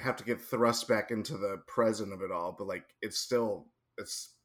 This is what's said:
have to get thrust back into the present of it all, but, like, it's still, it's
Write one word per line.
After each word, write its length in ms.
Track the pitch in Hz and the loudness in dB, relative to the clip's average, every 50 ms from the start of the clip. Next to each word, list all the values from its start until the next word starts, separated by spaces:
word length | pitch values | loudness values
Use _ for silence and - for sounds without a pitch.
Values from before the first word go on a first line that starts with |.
| 104 | -4
have 140 | 131 123 | -4 -4
to 80 | - - | -2 -2
get 140 | 113 120 104 | -4 -4 -4
thrust 480 | - - - 117 117 117 117 - - | -2 -4 0 4 4 4 4 2 2
back 240 | - 120 107 104 - | 4 4 2 4 0
into 280 | 120 110 101 - - 95 | -2 -2 -2 -2 -4 -2
the 240 | 98 101 98 90 - | -2 -2 -2 -4 -8
present 460 | - - - 117 110 110 104 107 98 98 | -4 0 4 4 4 4 2 -2 -6 -4
of 80 | 92 | -6
it 100 | 95 95 | -4 -4
all, 240 | 92 87 85 90 90 82 | -2 -2 -2 -4 -4 -6
but, 80 | 101 | -4
like, 280 | 98 92 90 - _ _ _ | -4 -4 -6 -6 _ _ _
it's 160 | - 107 - | -8 -4 -4
still, 520 | - - - 123 120 117 110 101 87 - - _ _ _ _ _ | -4 0 2 4 4 4 2 0 -2 -6 -12 _ _ _ _ _
it's 380 | - 104 - - - - - - _ _ | -12 -10 -8 -8 -10 -10 -12 -16 _ _